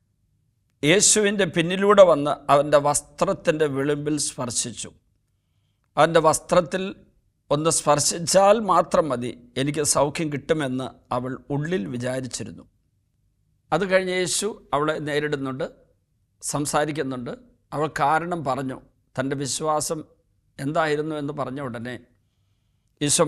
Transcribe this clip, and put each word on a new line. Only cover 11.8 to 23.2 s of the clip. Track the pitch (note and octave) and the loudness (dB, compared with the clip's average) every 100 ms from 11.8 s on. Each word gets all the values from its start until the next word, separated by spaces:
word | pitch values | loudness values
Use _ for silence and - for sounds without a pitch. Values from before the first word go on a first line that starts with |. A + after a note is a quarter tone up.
| F#3 | -4
വിചാരിച്ചിരുന്നു. | B2 B2 C3 B2+ - G2+ F2 - _ _ _ _ _ _ _ _ _ _ | -6 -4 -6 -8 -10 -12 -14 -20 _ _ _ _ _ _ _ _ _ _
അത് | D#3 F#3+ | -2 2
കഴിഞ്ഞ് | F#3+ F#3 F#3 | 2 2 -2
യേശു | F3+ - G3+ - _ | -2 -2 -4 -8 _
അവളെ | C#3+ D3+ D#3 | -2 0 -2
നേരിടുന്നുണ്ട്, | D3 D3 D3+ D3 C3+ C3 G3+ - _ _ _ _ _ _ | -2 -2 -2 -4 -4 -6 -8 -10 _ _ _ _ _ _
സംസാരിക്കുന്നുണ്ട്. | - C#3+ D3 D3+ D3+ D3+ C3+ B2+ B2 A#3+ - _ _ | -8 -4 -2 0 0 -2 -6 -6 -10 -12 -18 _ _
അവൾ | C#3 D#3 - | -4 -4 0
കാരണം | C#3+ D#3 E3+ F3 C#3 | 0 0 -2 -4 -4
പറഞ്ഞു, | B2+ C3 B2+ - _ _ - | -4 -6 -10 -16 _ _ -6
തൻ്റെ | C3+ C#3 | -4 -4
വിശ്വാസം | C#3 - D#3 D3+ D3+ D#3+ - _ _ _ _ - | -6 -4 -2 -2 -2 -8 -10 _ _ _ _ -10
എന്തായിരുന്നു | C#3 E3 D#3+ D3 D#3 D3+ | -4 0 0 0 -2 -6
എന്ന് | C#3+ D3 | -6 -6
പറഞ്ഞ | B2+ C3+ | -8 -8
ഉടനെ | C3+ A#2 B2 A#2+ - _ _ _ _ _ _ _ _ _ | -8 -8 -10 -12 -16 _ _ _ _ _ _ _ _ _
ഈശോ | D3 - | -2 2